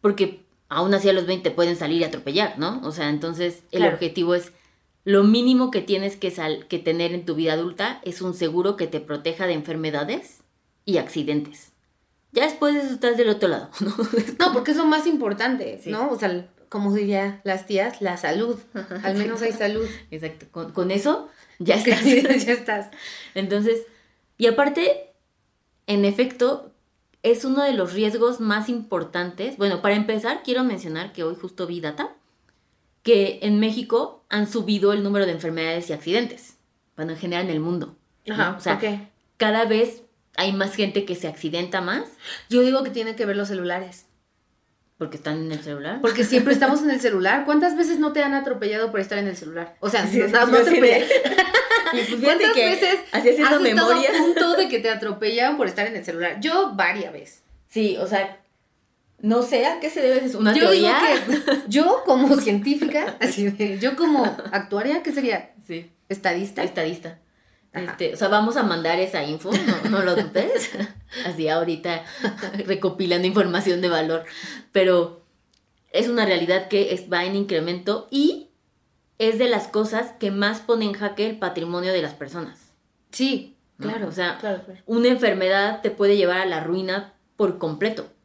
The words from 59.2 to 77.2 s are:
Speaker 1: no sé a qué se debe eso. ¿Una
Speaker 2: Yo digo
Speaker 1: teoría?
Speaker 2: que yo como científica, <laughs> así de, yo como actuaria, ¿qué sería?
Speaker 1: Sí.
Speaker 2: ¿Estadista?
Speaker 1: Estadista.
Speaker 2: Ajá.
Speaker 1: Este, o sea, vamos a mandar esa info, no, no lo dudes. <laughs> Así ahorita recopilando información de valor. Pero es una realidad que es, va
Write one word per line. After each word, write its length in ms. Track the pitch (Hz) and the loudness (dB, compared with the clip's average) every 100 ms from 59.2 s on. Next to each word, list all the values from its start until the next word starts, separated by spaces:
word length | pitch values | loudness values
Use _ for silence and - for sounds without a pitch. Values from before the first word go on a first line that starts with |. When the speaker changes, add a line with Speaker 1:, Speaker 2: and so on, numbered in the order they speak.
Speaker 1:
no 220 | 214 233 | 0 2
sé 220 | 240 254 277 | 2 2 2
a 120 | 339 | -2
qué 100 | 311 | -4
se 120 | 320 | 0
debe 240 | 262 262 | 2 2
eso. 140 | 262 214 | 0 2
¿Una 120 | 214 | 4
Speaker 2:
Yo 180 | 285 - | 6 6
digo 180 | - - | 6 6
Speaker 1:
teoría? 100 | 277 311 269 | 4 4 2
Speaker 2:
que 360 | 214 285 294 277 208 | 0 0 2 0 2
yo 320 | 262 339 523 | 4 4 4
como 300 | - 262 269 277 | 4 4 6 4
científica, 800 | 220 202 233 285 311 294 - - | 4 0 0 0 0 -2 -4 -2
<laughs> 40 | |
así 280 | 233 202 202 | -2 0 -2
de, 300 | 202 208 190 | 0 -2 0
yo 160 | 247 | -2
como 280 | 277 330 285 214 - - | 2 2 4 2 -2 -4
actuaria, 520 | 202 190 202 262 330 | -4 -2 -2 0 -2
¿qué 80 | 339 | -2
sería? 400 | 277 254 190 - _ - | -2 -2 -2 -8 _ -12
Speaker 1:
Sí. 240 | 170 170 _ _ | -12 -12 _ _
Speaker 2:
¿Estadista? 540 | 196 185 175 202 - | -4 -2 -2 -4 -6
Speaker 1:
Estadista. 560 | 175 - 160 175 165 170 _ _ _ _ _ | -6 -4 -4 -6 -12 -18 _ _ _ _ _
Speaker 2:
Ajá. 200 | 170 175 | -10 -10
Speaker 1:
Este, 220 | - 170 | -6 -6
o 20 | - | -2
sea, 120 | 196 | 2
vamos 280 | 208 220 269 | 2 2 0
a 60 | |
mandar 360 | 214 165 165 175 | 0 0 0 0
esa 240 | 185 170 | 0 -2
info, 280 | 147 156 190 | -6 -6 -2
no, 380 | 202 190 175 214 | 0 0 -2 0
no 140 | 196 | 0
lo 120 | 180 | 2
dudes. 560 | 180 - 185 311 523 - - 208 - | 0 0 -2 0 -2 -4 -6 -8 -10
<laughs> 280 | - 254 | -16 -10
Así 220 | 196 160 156 | -8 -4 -2
ahorita 560 | 160 170 160 175 165 165 - 214 - 196 202 | 0 0 -4 -4 -6 -8 -6 -6 -4 -8 -8
recopilando 600 | 190 196 190 - 180 175 180 | -4 -2 -2 -2 0 2 2
información 520 | 208 180 180 196 175 | 2 2 2 0 2
de 80 | 180 | 2
valor. 360 | 165 160 165 165 - - - - | 0 0 -4 -6 -16 -16 -16 -2
Pero 520 | 196 185 180 170 - _ _ _ _ _ _ _ | 2 4 4 2 -6 _ _ _ _ _ _ _
es 180 | 190 240 | -2 0
una 160 | 240 | 0
realidad 420 | 202 175 170 185 190 | 2 2 2 0 2
que 260 | 202 202 | 0 0
es, 180 | 180 - | -2 -2
va 140 | 175 | -2